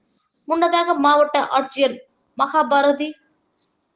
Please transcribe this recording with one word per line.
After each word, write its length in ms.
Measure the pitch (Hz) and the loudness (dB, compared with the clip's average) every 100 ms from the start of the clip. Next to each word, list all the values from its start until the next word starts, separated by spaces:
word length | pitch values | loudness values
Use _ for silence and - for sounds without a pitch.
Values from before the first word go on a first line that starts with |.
| _ _ _ _ - | _ _ _ _ -6
முன்னதாக 480 | 330 349 339 339 | -2 0 0 0
மாவட்ட 540 | 302 285 294 294 285 - | 0 2 2 2 0 0
ஆட்சியர் 480 | 269 269 269 262 - - _ _ - | -2 -2 -2 -2 -4 -18 _ _ -6
மகாபாரதி 760 | 277 311 247 277 285 285 302 - _ _ _ _ _ _ _ | -2 0 2 2 2 0 -4 -12 _ _ _ _ _ _ _